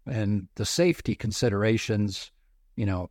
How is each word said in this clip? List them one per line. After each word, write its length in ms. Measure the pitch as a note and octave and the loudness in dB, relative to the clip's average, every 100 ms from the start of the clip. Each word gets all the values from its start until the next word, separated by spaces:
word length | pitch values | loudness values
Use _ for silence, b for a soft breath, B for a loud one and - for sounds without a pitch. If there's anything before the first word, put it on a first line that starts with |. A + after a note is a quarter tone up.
| - | -6
and 400 | A2 G#2 G#2 F#2 | -2 0 0 -2
the 100 | - | -6
safety 520 | G#2 - F3 D#3+ - G2+ | -2 2 2 2 -2 -4
considerations, 1120 | G#2+ - A#2+ G2+ A2 A2+ - G#2+ G#2 F#2+ - _ _ _ _ - | -4 0 0 2 2 2 0 0 0 -4 -12 _ _ _ _ -4
you 100 | G2+ | -2
know, 240 | F#2 F2 | -2 -4